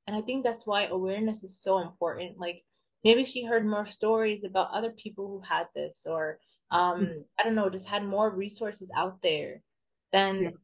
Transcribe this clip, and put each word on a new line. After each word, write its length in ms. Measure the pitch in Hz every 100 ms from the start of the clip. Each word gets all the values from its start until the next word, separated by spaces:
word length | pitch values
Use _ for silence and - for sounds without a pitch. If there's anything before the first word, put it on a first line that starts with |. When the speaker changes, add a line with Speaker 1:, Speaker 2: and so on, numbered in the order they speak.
| -
Speaker 1:
And 100 | 214
I 60 |
think 220 | 220 269
that's 240 | 247 226 214
why 180 | 202 -
awareness 580 | 185 185 202 220 214
is 160 | 190 -
so 200 | 196 190
important. 580 | 170 - 170 156 180 180
Like, 260 | 175 175 _ _ _ _
maybe 220 | 220 233 254
she 200 | 247 233
heard 200 | 226 214
more 200 | 208 208
stories 580 | - 214 226 220 208
about 280 | 196 190 -
other 200 | 208 226
people 360 | 220 214 202 196
who 140 | 196
had 260 | 185 165 170
this, 320 | 147 147 - 160
or, 340 | 160 156 160 _ _ -
um, 320 | 175 180 175
Speaker 2:
Mm. 240 | 175 156 - -
Speaker 1:
I 40 |
don't 120 | 226 220
know, 140 | 196
just 180 | 190 -
had 180 | 208 202
more 240 | 196 214
resources 600 | 190 208 - 214 208 185 -
out 260 | 185 185
there, 400 | 175 151 139 - _ _ _ _ _
then 320 | 190 196 190
Speaker 2:
Yeah. 60 | 170 170